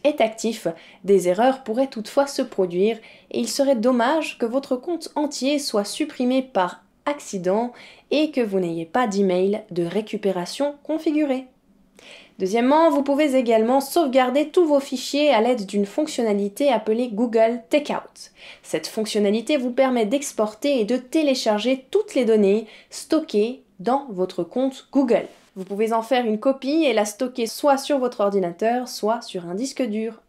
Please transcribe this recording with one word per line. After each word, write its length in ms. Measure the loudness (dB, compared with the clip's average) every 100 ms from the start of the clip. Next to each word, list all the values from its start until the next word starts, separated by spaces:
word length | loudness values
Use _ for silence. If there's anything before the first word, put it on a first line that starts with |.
est 200 | 0 2
actif, 440 | 0 0 -6 -4 -6 -8 -12 -6
des 240 | 2 4 4
erreurs 340 | 2 2 2
pourraient 280 | -2 -2 -2
toutefois 360 | -4 -4 0 0
se 140 | -2
produire 560 | -4 -2 -2 2 0 0 -10 -20 -8
et 80 | -6
il 80 | -4
serait 280 | 0 2 2
dommage 640 | 2 2 2 0 -2 -4
que 80 | -2
votre 300 | -2 -2 -4
compte 340 | -4 -6 -6
entier 440 | -4 -4 -2 -2 0
soit 260 | 0 -2
supprimé 560 | -2 -4 -6 -2 0 0
par 420 | 0 0 -2 -4 _ _
accident 680 | -6 -6 -6 -4 0 0 -2 -8 -20 -16 -4
et 200 | 0 0
que 100 | 0
vous 200 | -2 0
n'ayez 260 | -2 -4 -4
pas 200 | -2 0
d'email 560 | 0 2 2 0 -2 -6
de 140 | -4
récupération 920 | -2 -4 -4 -4 -2 -2 -4 -4 -4 -4
configuré. 600 | -6 -4 0 0 0 -2 -6 _ _ _ _ _ -20 -20 -20 -6
Deuxièmement, 500 | -2 2 4 4 4
vous 140 | 4
pouvez 320 | 0 2 2 2
également 440 | 4 2 4 2
sauvegarder 680 | 2 0 2 2 2 2 0
tous 180 | 2 4
vos 140 | 2
fichiers 500 | 0 -6 -4 0 2
à 100 | 4
l'aide 260 | 2 0 -2
d'une 200 | -2 -2
fonctionnalité 800 | -2 -4 -2 0 0 -2 0 0
appelée 360 | 2 0 -2 -2
Google 520 | -2 0 4 2 0 0
Takeout. 640 | 0 0 -6 -8 -18 -20 _ -20 -20
Cette 240 | -8 -6 -6
fonctionnalité 680 | -6 -4 0 2 0 0 0
vous 140 | 0
permet 340 | 2 2 2
d'exporter 760 | 0 0 -2 -4 -4 -2 0 0
et 40 |
de 120 | 0 -2
télécharger 920 | -2 0 2 2 0 0 0 -2 0
toutes 240 | -2 0 0
les 80 |
données 420 | 4 4 4 2 -2 -14 -18
stockées 720 | -14 -2 -2 0 0 0 -4 _ -8
dans 280 | -2 -2 -2
votre 320 | -4 -4 -4
compte 460 | -6 -2 -2 -4 -4
Google. 380 | 0 4 2 0 -12 _
Vous 100 | -14
pouvez 280 | -8 -4 0
en 100 | 0
faire 240 | 0 0 0
une 140 | 0
copie 420 | 0 0 0 2
et 80 | 2
la 120 | 2
stocker 420 | 0 -2 -6 -4 -6
soit 320 | 0 2 2
sur 220 | 2 0
votre 200 | 0 0
ordinateur, 680 | 0 0 -2 -2 -2 -2 -4
soit 340 | -4 -2 -2
sur 240 | -4 -10 -8
un 80 |
disque 280 | -6 -6 -4
dur, 380 | -4 -4 -6 -10